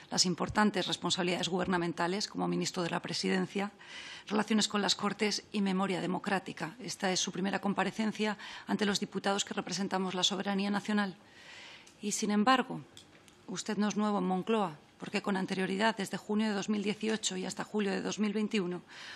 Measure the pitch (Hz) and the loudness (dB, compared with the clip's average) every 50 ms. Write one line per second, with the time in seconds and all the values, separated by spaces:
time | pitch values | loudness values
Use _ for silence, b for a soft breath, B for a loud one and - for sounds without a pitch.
0 | B B - 165 - 185 170 - 185 - - 214 214 208 202 185 175 - 165 - | B B 2 2 2 2 2 0 0 0 4 6 6 6 6 2 0 0 -2 -2
1 | - 175 - - 175 175 175 170 175 175 180 180 180 175 185 175 175 175 - - | 0 -2 0 2 2 0 2 0 0 0 0 0 2 2 2 2 2 0 0 0
2 | 175 170 185 208 202 - - 180 180 175 175 175 175 - - 185 170 165 170 175 | 0 0 0 -2 -4 -4 -4 -2 0 0 2 0 0 0 0 -2 -2 0 -2 -2
3 | - - 170 - - 190 190 190 180 - - 202 196 208 - B B B B B | -4 -4 -4 -2 0 0 2 2 0 0 -2 -2 -4 -4 -6 B B B B B
4 | B B B B B - 196 220 214 - 226 208 202 - - 208 196 185 - - | B B B B B -2 0 0 2 4 4 2 2 2 2 0 2 2 0 0
5 | - 202 196 - 220 208 196 - - - - 214 196 196 185 185 196 190 180 165 | 0 -2 0 2 0 0 0 -2 -6 -4 -2 0 2 2 2 2 2 2 0 0
6 | 165 170 185 - - 208 202 185 - - - - 190 156 - - 202 175 - - | 0 0 -2 0 0 2 0 0 0 -2 -8 -6 -8 -8 -8 -8 -10 -10 -6 -2
7 | - 185 185 175 - 202 - 175 185 202 196 190 - 202 190 - - 202 - - | 0 0 2 2 0 -2 -2 -2 -2 0 0 0 0 0 0 2 0 -2 0 0
8 | 220 214 202 - 214 214 202 B B B B B B B 202 190 214 202 196 - | -2 -2 0 0 -2 -2 -2 B B B B B B B 0 2 2 2 2 0
9 | 208 - - 190 - 202 196 202 - - 214 196 - - 180 170 202 180 - 190 | -2 -2 -4 -2 0 0 2 2 0 -2 -2 -4 -4 -4 -4 -2 -2 0 0 0
10 | 190 185 180 185 180 - 202 185 196 202 202 190 202 202 208 202 196 - 214 208 | 0 0 0 2 2 2 2 2 0 0 0 2 2 2 0 0 0 2 2 2
11 | 202 190 170 - B B B B B B B B B B B B B B B - | 2 2 -2 -10 B B B B B B B B B B B B B B B -6
12 | - 208 196 - 220 208 208 208 208 254 262 254 - - 165 160 139 - - - | -4 -4 -2 0 0 2 4 4 6 6 6 6 4 0 -4 -10 -10 -14 -18 -20
13 | - - - - - - - - - - 190 175 - - 214 196 208 208 185 202 | -20 -20 -20 -20 -20 -20 -20 -20 -12 -10 -8 -8 -4 -4 0 2 2 2 2 2
14 | 214 214 208 196 185 185 185 180 170 - 226 220 202 175 147 - - - - - | 0 2 2 2 2 2 0 0 2 2 2 2 2 0 -2 -8 -16 -20 -18 -14
15 | - - - 202 - 208 196 190 190 - 196 190 190 180 190 190 220 226 214 - | -12 -4 -4 -2 0 0 0 0 0 -2 0 0 0 0 2 2 2 2 2 2
16 | 196 - - 180 - - 208 208 220 220 202 196 175 - 214 208 196 208 202 - | -2 -4 -4 -8 -4 0 0 2 2 2 0 0 0 0 0 0 2 0 -2 0
17 | 214 220 220 208 - - 185 185 185 190 - - - - - 214 202 196 190 190 | 0 -2 -2 0 0 -2 -2 -2 -4 -6 -4 -6 -8 -4 0 0 0 2 0 0
18 | - 190 190 185 214 208 202 220 214 208 - 214 175 175 180 170 - B B B | -2 -4 0 0 0 0 2 0 0 2 2 0 0 0 -2 -6 -8 B B B
19 | B B B | B B B